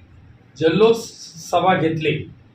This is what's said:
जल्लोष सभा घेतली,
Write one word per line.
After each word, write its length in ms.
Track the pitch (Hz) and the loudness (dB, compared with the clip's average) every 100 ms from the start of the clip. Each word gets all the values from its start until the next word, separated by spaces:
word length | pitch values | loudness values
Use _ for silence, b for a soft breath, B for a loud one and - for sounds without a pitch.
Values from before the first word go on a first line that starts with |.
| - - - - _ - | -16 -20 -20 -20 _ -4
जल्लोष 400 | 160 185 226 226 - - - 160 - | 0 4 4 2 -4 -18 -20 -20 -4
सभा 240 | 180 180 | 0 2
घेतली, 560 | 175 160 156 156 - - - - | 2 0 -2 -4 -4 -8 -18 -20